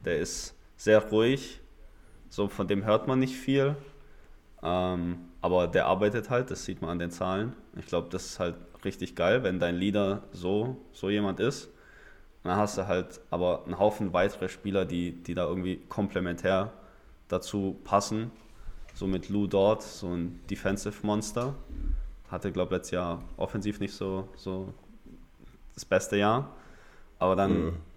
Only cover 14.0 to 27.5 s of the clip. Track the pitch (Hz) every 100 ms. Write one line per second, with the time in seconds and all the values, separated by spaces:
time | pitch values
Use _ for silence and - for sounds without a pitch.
14 | 101 87 98 - 92 - 104 95 92 87
15 | 87 85 - 87 85 90 92 92 - -
16 | 101 95 90 85 95 95 104 - - -
17 | - - - 92 - 101 95 - - 98
18 | 101 110 113 - - - - - - -
19 | 98 92 - 98 101 98 98 110 - -
20 | 90 87 85 - - 98 - - 104 107
21 | 104 104 110 - 127 143 - - - -
22 | - - - 92 98 90 90 92 - 90
23 | 87 85 - - - 107 104 104 98 -
24 | 98 95 95 - - 95 95 98 - -
25 | - - - - - - - - - 92
26 | - 101 101 117 143 - - - - -
27 | - - 92 95 98